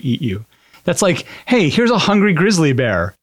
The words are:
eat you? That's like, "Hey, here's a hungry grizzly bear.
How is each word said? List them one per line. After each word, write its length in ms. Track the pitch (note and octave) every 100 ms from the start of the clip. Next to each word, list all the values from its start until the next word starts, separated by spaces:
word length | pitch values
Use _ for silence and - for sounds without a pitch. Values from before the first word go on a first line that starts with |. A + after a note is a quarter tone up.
eat 160 | B2+ A#2
you? 240 | B2+ G2 A2 _ _ -
That's 160 | - E3+
like, 240 | G3+ E3+ - - -
"Hey, 240 | B3 E3
here's 200 | G#3 A#3
a 60 | A#3
hungry 360 | - G3+ G3+
grizzly 400 | E3 F#3+ F#3+ D#3
bear. 400 | B2+ B2 F#2 F2 -